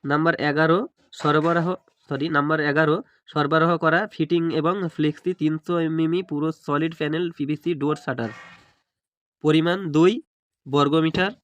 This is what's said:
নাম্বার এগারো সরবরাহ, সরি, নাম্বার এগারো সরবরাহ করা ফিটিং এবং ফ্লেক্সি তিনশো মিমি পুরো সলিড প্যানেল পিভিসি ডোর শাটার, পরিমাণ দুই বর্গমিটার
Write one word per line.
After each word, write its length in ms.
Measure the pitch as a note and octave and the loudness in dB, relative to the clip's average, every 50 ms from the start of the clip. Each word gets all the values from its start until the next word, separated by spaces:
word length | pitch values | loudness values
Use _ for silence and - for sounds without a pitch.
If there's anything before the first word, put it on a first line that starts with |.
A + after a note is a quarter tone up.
| - | 0
নাম্বার 280 | C#3+ C#3+ D3+ D#3 E3+ E3 - | 0 0 2 2 2 0 0
এগারো 380 | - D3 C#3 D3+ D#3+ D#3+ E3 F#3+ B3+ - _ _ _ _ - | -2 0 2 2 4 4 4 2 0 -4 _ _ _ _ -18
সরবরাহ, 540 | - - D3+ D3 D#3 D3+ E3+ E3+ E3+ D#3+ F3 F#3 - _ _ _ _ _ _ | -4 0 2 2 2 2 2 0 0 0 -2 -4 -6 _ _ _ _ _ _
সরি, 180 | C#3+ C3+ D3 E3 | -6 -4 -4 0
নাম্বার 300 | D#3 C#3+ C#3+ D3+ D#3 D#3 | 0 0 0 0 0 0
এগারো 340 | D3 D3 C#3 D#3 D#3+ D3+ D#3 G3+ - _ _ _ _ | 0 0 2 2 2 2 2 -2 -4 _ _ _ _
সরবরাহ 440 | - - D3+ C#3+ C#3+ D#3+ D#3+ D#3+ E3+ F3 | -8 -4 -2 0 2 2 2 4 2 2
করা 220 | D#3+ E3+ D#3+ D#3 F3 G#3+ | 2 2 2 2 2 -2
ফিটিং 360 | G#3 - - D#3+ D3+ E3+ E3+ E3 E3 C#3 | -4 -4 -6 -2 -2 0 -2 -2 -2 -2
এবং 220 | D#3+ D3+ E3+ F#3 G3+ F#3 D#3+ | 0 0 0 -2 -2 -4 -6
ফ্লেক্সি 420 | - - D3+ D3+ D3+ - _ F3+ F#3 | -4 -2 -4 -4 -4 -4 _ -6 -4
তিনশো 400 | _ D#3 D#3 D#3 D#3 _ - F3 E3+ E3 D#3+ | _ -2 -2 -2 -4 _ -4 -2 -2 -2 -2
মিমি 320 | D#3+ D#3+ D#3+ D#3+ E3 F3+ F#3 | 0 0 0 0 0 -2 -4
পুরো 240 | F3+ D#3 C#3+ D3+ D#3+ | -4 -6 -4 -4 -4
সলিড 420 | D#3+ _ _ - C#3+ - G#3 F3+ D#3+ | -6 _ _ -4 -2 -2 -2 -2 -4
প্যানেল 280 | - D#3 D3 D#3 E3 F3+ E3+ | -4 -4 -4 -2 -4 -4 -6
পিভিসি 400 | E3 - D3 C#3 D3+ D3 _ F3 F3 | -6 -6 -6 -6 -6 -4 _ -6 -4
ডোর 220 | C#3 C#3 D3 D3+ | -2 -2 -4 -4
শাটার, 360 | D3 - - B2+ A#2+ A#2 A2 A2+ - - - - - _ _ _ _ _ _ _ _ _ _ _ _ _ _ _ _ - | -4 -4 -8 -6 -6 -6 -8 -8 -14 -20 -20 -20 -20 _ _ _ _ _ _ _ _ _ _ _ _ _ _ _ _ 0
পরিমাণ 340 | D3+ D#3 D#3+ D#3+ E3+ F3 G3 G3 E3 | 2 4 4 4 2 0 -2 -4 0
দুই 200 | C#3+ D3+ E3 F#3 A3 D#4+ - _ _ _ _ _ _ _ _ | 2 4 4 4 4 0 -8 _ _ _ _ _ _ _ _
বর্গমিটার 680 | C#3 C3 C#3+ C#3+ C#3+ D3 D#3+ D#3+ D#3+ D#3 - F#3 G3+ B3+ _ | -2 2 2 2 4 2 2 0 0 0 -2 -2 -2 -4 _